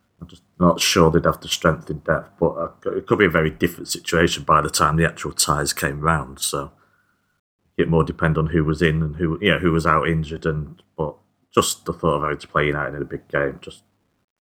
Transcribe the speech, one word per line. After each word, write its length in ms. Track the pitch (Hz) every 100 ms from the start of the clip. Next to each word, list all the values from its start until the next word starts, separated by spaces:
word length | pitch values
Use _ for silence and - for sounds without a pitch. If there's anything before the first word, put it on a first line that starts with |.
| _ _
I'm 80 | 80
just 140 | - _ -
not 220 | 87 -
sure 300 | - - 82
they'd 160 | 82 85
have 140 | -
the 80 | -
strength 420 | - 87 78 -
in 80 | 78
depth, 400 | - 76 - _
but, 100 | 82 78 82 - 95
uh, 40 |
it 140 | 92 -
could 120 | 123
be 80 | 98
a 40 |
very 200 | 82 80
different 380 | - 87 - -
situation 560 | - - 85 85 85
by 180 | 73 78
the 80 | 76
time 260 | - 78 78
the 80 |
actual 280 | 82 - 76
ties 400 | - - 73 73
came 260 | - 76 71
round. 380 | 76 80 67 69
So 340 | - 73 71 - _ _ _ _ _ _ _ _ _ -
it 120 | 82
more 160 | 82
depend 340 | 80 80 85 78
on 80 | 78
who 180 | 80
was 160 | 76 78
in 220 | 85 78
and 140 | 78 76
who, 220 | 85 82
yeah, 160 | 98 80
who 140 | 90
was 140 | 82 82
out 220 | 78 73
injured, 380 | 82 76 80 85
and, 360 | 76 73 - _ -
but 200 | 76 - _ _ _
just 300 | - - -
the 80 | -
thought 240 | 85 85 73
of 60 |
having 160 | 76 71
to 100 | -
play 180 | 80 73
United 300 | 73 69 71
in 60 |
a 40 | 67
big 220 | 69 -
game, 300 | 73 71 67
just, 220 | - - _ _ _ _ _ _ _